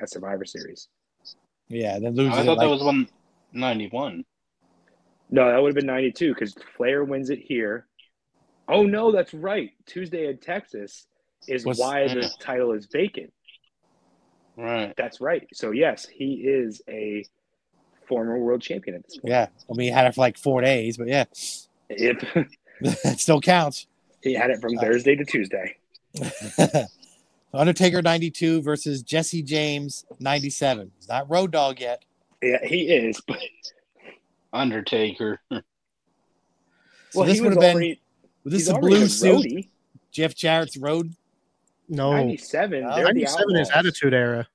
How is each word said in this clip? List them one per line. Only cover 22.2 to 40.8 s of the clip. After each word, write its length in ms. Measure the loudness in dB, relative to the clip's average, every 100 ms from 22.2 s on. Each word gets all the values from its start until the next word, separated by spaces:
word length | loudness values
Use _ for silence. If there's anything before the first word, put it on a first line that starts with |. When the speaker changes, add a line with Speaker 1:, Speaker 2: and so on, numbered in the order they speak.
| -2
Speaker 1:
<laughs> 140 | -2 -4 _
Speaker 2:
<laughs> 0 | _ -4
It 380 | -2 0 0 0
still 220 | 2 4
counts. 460 | 6 4 4 -4 -16 _ _ _
Speaker 1:
He 100 | -2
had 180 | 0 0
it 100 | 0
from 180 | -2 -2
Speaker 2:
Uh, 20 |
Speaker 1:
Thursday 340 | 2 2 4
to 100 | 2 2
Tuesday. 500 | -4 -2 -6 -8 -14 _ _ _
Speaker 2:
<laughs> 720 | -12 -10 -10 -6 0 2 2 -2 _ -20 _ _ _ _
Undertaker 480 | 0 2 4 4 4
ninety-two 600 | 2 2 -2 -2 0 0
versus 400 | -2 -4 -4 -6
Jesse 400 | -2 -2 -2 -4
James 640 | -2 -2 -2 -4 -6 -12 -18 -8
ninety-seven. 720 | -2 -2 -2 -2 0 -2 -6 _
He's 120 | -8
not 200 | -6 -2
Road 220 | 0 0
Dogg 280 | 0 0 -2
yet. 240 | -6 -8 _ _ _ -4
Speaker 1:
Yeah, 220 | 0 0
he 240 | 0 -2 2
is, 320 | 2 2 -4 -8
but 120 | -10 -10 _ -20 _ _ _ -20 -20 _ _ _
Speaker 3:
Undertaker. 880 | -4 -2 -2 -2 0 0 -2 -6 -6 -8
<laughs> 0 | -10 -10 _ _ _ _ _ _ _ _ _ _ _ _ _ -6
Speaker 2:
So 60 | 2
Speaker 1:
Well, 60 | 4
Speaker 2:
this 120 | 6
Speaker 1:
he 20 |
Speaker 2:
would 60 | 6
Speaker 1:
was 80 | 8
Speaker 2:
have 40 |
been 120 | 8
Speaker 1:
already, 280 | 6 0 -4 _ _ _ _
Speaker 2:
was 80 | -4
this 80 | 0
Speaker 1:
he's 80 | 2
Speaker 2:
the 60 |
Speaker 1:
already 200 | 4 6 6
Speaker 2:
blue 80 |
Speaker 1:
a 40 | 6
Speaker 2:
suit? 360 | 4 6 6
Speaker 1:
roadie. 240 | 4 -4 -10 _ _ -20 _
Speaker 2:
Jeff 220 | -2 -2 0
Jarrett's 400 | 0 2 0
road? 360 | -6